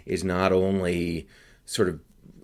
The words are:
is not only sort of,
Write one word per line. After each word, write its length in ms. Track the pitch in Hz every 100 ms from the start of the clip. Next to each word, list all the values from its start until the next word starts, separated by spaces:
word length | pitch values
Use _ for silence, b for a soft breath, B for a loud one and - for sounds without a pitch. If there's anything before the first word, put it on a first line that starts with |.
is 180 | B 90
not 300 | 92 90 95
only 760 | 92 95 98 90 87 85 82 - b b b
sort 240 | b - 92
of, 120 | 78 - _ - -